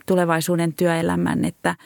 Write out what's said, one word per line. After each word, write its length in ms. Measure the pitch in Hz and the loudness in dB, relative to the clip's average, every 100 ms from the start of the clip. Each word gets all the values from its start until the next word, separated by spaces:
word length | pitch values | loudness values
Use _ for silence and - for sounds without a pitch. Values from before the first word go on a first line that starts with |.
| - | 0
tulevaisuuden 680 | 185 170 160 156 175 170 | 0 2 0 0 0 0
työelämään, 720 | - 175 165 170 175 170 - 156 | 0 0 0 0 0 0 -2 -4
että 300 | - 185 - | -4 -6 -6